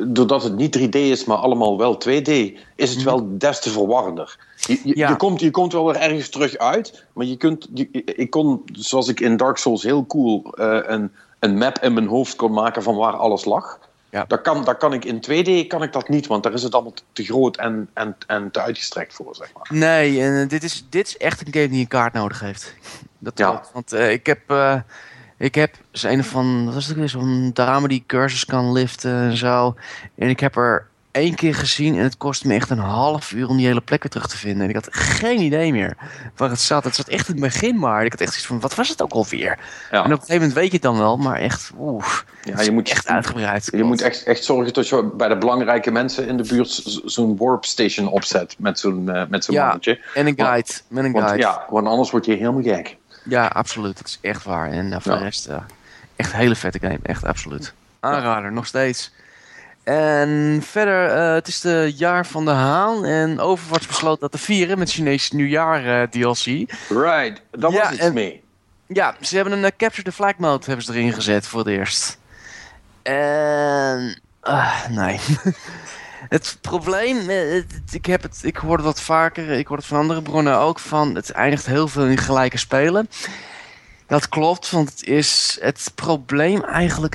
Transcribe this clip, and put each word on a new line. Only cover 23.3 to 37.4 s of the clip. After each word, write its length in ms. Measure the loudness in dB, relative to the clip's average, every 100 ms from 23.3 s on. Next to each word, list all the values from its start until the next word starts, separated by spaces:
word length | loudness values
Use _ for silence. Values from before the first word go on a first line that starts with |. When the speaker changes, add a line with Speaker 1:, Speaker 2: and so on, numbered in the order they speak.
| 0
Speaker 1:
Ja. 100 | 0
Speaker 2:
klopt, 200 | 0 -6
want, 200 | -12 -6
eh, 180 | 0 2
ik 140 | 2 0
heb, 140 | -2 0
eh, 280 | 2 4 2 -2 -14 -20 -20 -20 _
ik 160 | -2
heb, 200 | 2 0 -2 _
is 100 | -4
een 220 | 0 2
van, 400 | 2 0 2 2
wat 100 | 0 -2
is 60 |
het 100 | -4
ook 60 | -2
weer, 100 | -2
zo'n 420 | -2 0 0 0
dame 340 | 2 2 4 2
die 160 | 0 0
cursus 380 | 0 0 0
kan 280 | -2 0 2
liften 400 | 2 2 -2 -2
en 220 | 0 2 2
zo. 380 | 2 4 4 0 -10 -16 -18
En 140 | -2 0
ik 120 | 2
heb 160 | 2 2
er 300 | 2 2 -2 _ _
één 240 | 0 0
keer 200 | 2 0
gezien 420 | 0 0 0 2 2
en 60 |
het 140 | 0 0
kostte 300 | -4 -2 2
me 60 |
echt 160 | 2 2
een 80 | -2
half 540 | 0 0 2 0 -4
uur 160 | -6 0
om 80 | 2
die 100 | 4
hele 140 | 2
plek 220 | 0 -2
weer 80 | -2
terug 180 | -6 -6
te 80 | -6
vinden. 260 | -4 -2
En 60 | -2
ik 60 |
had 140 | -2 -6
geen 500 | -4 -2 0 0 2
idee 320 | 2 2 2
meer 240 | 0 -2 -6 -14 -16 -16 -4
waar 140 | -2
het 100 | 0
zat. 240 | 0 0
Het 100 | 0
zat 140 | -4 -4
echt 200 | -4 -4
in 40 |
het 80 | -2